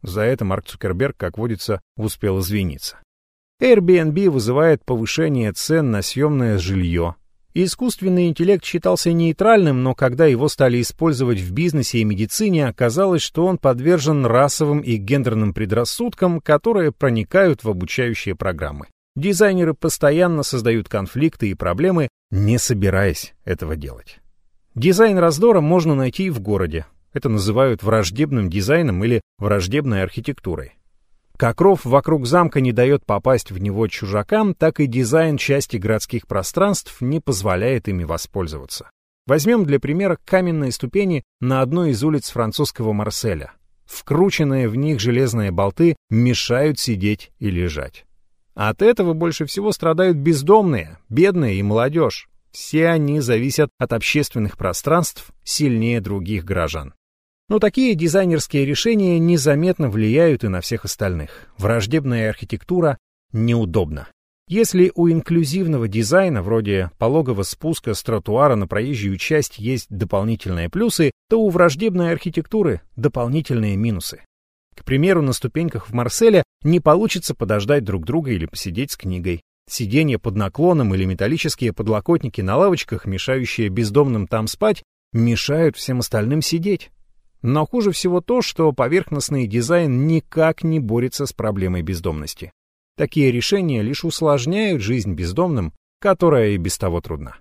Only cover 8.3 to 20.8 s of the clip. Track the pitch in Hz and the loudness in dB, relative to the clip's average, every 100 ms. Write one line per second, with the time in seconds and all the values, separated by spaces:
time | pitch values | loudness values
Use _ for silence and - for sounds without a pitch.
8.3 | 151 175 196 - 170 185 180 - 170 165 | 0 2 2 0 -2 0 0 2 2 2
9.3 | 156 208 226 170 131 131 127 131 127 160 | 2 4 6 6 2 0 0 -2 4 4
10.3 | 120 147 - 135 120 117 - 165 131 127 | 4 0 2 2 2 -2 -2 0 0 0
11.3 | 107 90 95 170 151 120 120 107 101 107 | 0 -2 -2 0 0 0 0 0 0 -2
12.3 | - 214 170 135 - 120 127 196 175 - | 0 0 2 0 0 0 2 2 2 -2
13.3 | - 175 180 135 123 139 175 139 151 127 | 0 0 2 0 2 2 2 2 2 2
14.3 | 117 143 - 151 147 127 113 98 139 123 | 4 2 2 0 0 0 -4 0 0 0
15.3 | 110 107 - - 107 120 - 240 - 180 | 0 0 -2 -2 -2 -2 -4 -6 0 0
16.3 | 170 - 151 233 208 160 - 139 113 107 | 0 2 2 2 2 0 0 0 0 0
17.3 | 185 190 139 110 92 90 - 123 110 - | 2 2 2 -2 -4 -4 -4 -4 -4 -6
18.3 | 90 98 85 73 71 - _ _ - 170 | -4 -4 -4 -8 -8 -16 _ _ -6 -2
19.3 | 185 208 185 165 156 165 - 147 151 180 | 2 4 4 0 0 -4 2 2 4 2
20.3 | 160 135 131 117 117 | 0 -2 -2 0 0